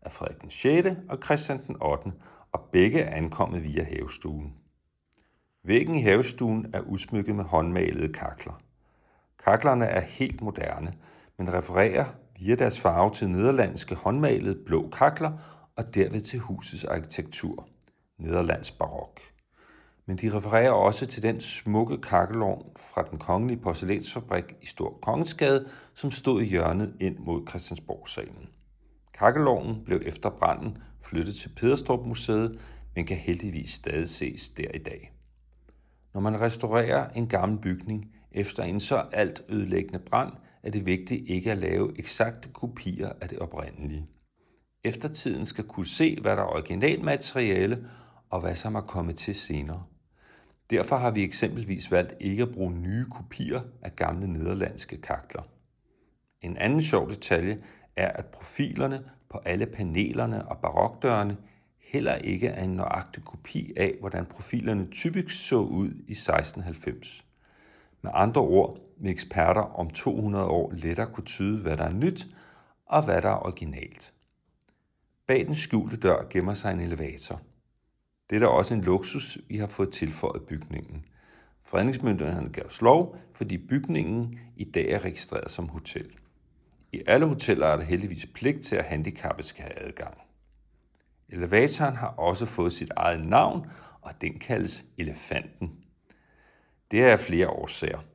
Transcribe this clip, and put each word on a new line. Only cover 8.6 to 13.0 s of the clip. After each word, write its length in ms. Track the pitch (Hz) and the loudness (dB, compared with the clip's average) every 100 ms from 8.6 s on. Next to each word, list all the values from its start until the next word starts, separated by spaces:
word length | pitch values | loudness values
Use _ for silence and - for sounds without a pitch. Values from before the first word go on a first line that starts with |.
| _ _ _ _ _ _ _ _ | _ _ _ _ _ _ _ _
Kaklerne 420 | - 110 147 127 113 | 4 6 6 4 4
er 160 | 90 | 2
helt 400 | 87 - 131 - | -2 -4 -4 -2
moderne, 520 | 107 - - - 80 - - - _ _ | -6 -4 -6 -6 -8 -10 -18 -20 _ _
men 160 | 92 | -2
refererer 520 | 90 87 87 107 92 135 - - - | -2 0 4 6 6 0 -4 -20 -8
via 160 | 90 120 | 2 4
deres 240 | 123 - | 4 4
farve 340 | - 85 | 2 6